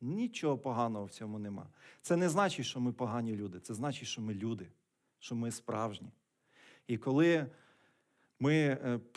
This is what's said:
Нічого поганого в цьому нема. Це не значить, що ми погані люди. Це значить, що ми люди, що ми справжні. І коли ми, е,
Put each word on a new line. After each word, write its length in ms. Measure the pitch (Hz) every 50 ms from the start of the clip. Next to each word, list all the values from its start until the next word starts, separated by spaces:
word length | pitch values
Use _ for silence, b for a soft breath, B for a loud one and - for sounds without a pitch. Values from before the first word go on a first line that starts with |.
Нічого 560 | 120 127 170 214 247 233 226 - - 151 139 135
поганого 480 | - 135 117 117 120 117 110 104 101
в 40 | 95
цьому 300 | - - 113 107 107 107
нема. 300 | 104 104 101 95 - - B B B B B B
Це 140 | B - 175
не 140 | 170 180 175
значить, 360 | 151 196 202 185 - - 123
що 140 | - - 131
ми 140 | 123 123 120
погані 420 | - 127 110 113 120 117 113 107
люди. 240 | 101 104 98 90 90
Це 140 | - - 113
значить, 340 | 104 131 147 131 - 127 117
що 140 | - 117
ми 120 | 110 110 104
люди, 340 | 98 107 113 113 98 90 - - _ _ _ _ _ _ _ _ _
що 160 | - - 120
ми 160 | 117 117 117
справжні. 600 | 113 - - - 113 107 113 110 104 - - - - _ _ _ _ b b b b b b b b b b b
І 80 | 120 107
коли 480 | - 135 131 143 165 170 170 156 143 131 b b b b b b b b b b b b b b b b b -
ми, 160 | 127 143 156
е, 440 | 156 151 143 131 139 139 127 120 113 113 - -